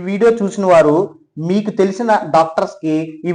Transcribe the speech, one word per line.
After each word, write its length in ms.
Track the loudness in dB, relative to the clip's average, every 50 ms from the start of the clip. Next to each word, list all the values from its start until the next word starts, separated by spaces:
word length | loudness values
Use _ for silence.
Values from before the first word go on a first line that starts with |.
| -8
వీడియో 240 | -6 -2 0 2 2 2 2
చూసిన 260 | -2 -4 -4 -2 2 4
వారు 240 | 6 6 6 4 2 2 0 -2 -6 -16 _ _ -12 -6 -4 -2
మీకు 220 | 0 -2 -2 -2 -2 0
తెలిసిన 320 | 0 0 -2 -2 -2 0 0 0 0 0 2
డాక్టర్స్కి 580 | 2 2 0 -2 -8 -10 -10 -10 -8 -4 -4 -2 -2 -4 -6 -10 -8 -6
ఈ 60 | -4